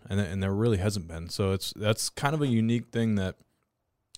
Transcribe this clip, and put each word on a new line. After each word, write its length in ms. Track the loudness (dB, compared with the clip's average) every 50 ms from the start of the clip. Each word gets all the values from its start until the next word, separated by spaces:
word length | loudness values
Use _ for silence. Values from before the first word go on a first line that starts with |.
| -8 -2
and, 100 | 0 0
and 240 | 0 0 -2 -2 0
there 100 | 0 2
really 240 | 2 2 2 2
hasn't 300 | 2 2 0 0 -2 -4
been. 220 | -6 -8 -10 -8 -6
So 220 | -4 0 0 0 0
it's, 200 | 0 -2 -6 -6
that's 340 | -2 0 0 0 0 -2 -4
kind 260 | -4 -2 -2 0 0
of 60 | 0 2
a 40 |
unique 420 | 2 4 4 4 2 2 0 -2 -4
thing 240 | -2 0 0 2 2
that 200 | 0 0 -2 -4 -8 _ _ _ _ _ _ _ _ _ _ _ _ _ _ -12